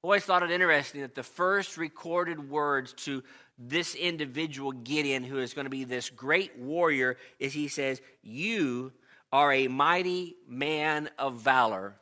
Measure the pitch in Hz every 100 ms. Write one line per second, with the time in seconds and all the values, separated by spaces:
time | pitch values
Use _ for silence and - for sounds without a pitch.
0 | 175 202 190 180 175 180 180 151 139 143
1 | 135 135 123 - 185 202 190 160 160 -
2 | 170 175 170 160 139 147 147 139 127 -
3 | - 135 - - _ - 123 160 170 -
4 | 175 165 143 127 160 135 139 131 120 151
5 | 143 135 127 135 123 147 139 135 127 123
6 | - 120 131 151 - 120 127 165 170 139
7 | 127 127 - _ 135 147 147 147 135 131
8 | - _ - 120 196 226 143 123 131 _
9 | _ _ _ 139 143 135 131 131 147 180
10 | 180 180 175 - - 123 143 156 151 151
11 | 151 - 135 120 123 131 117 98 98 101